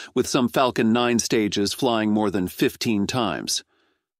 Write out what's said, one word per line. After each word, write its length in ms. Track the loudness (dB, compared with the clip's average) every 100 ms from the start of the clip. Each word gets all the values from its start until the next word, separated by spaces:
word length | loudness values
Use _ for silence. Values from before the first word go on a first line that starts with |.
| -8
with 140 | -4 0
some 220 | 2 0
Falcon 420 | 2 0 2 2
nine 280 | 4 4 2
stages 540 | 2 0 0 0 -2
flying 380 | 0 0 2 2
more 180 | 0 0
than 180 | 0 -4
fifteen 600 | -2 -2 -2 -2 0 0
times. 560 | -2 -2 -4 -6 -8 -8 _ _ _ _ _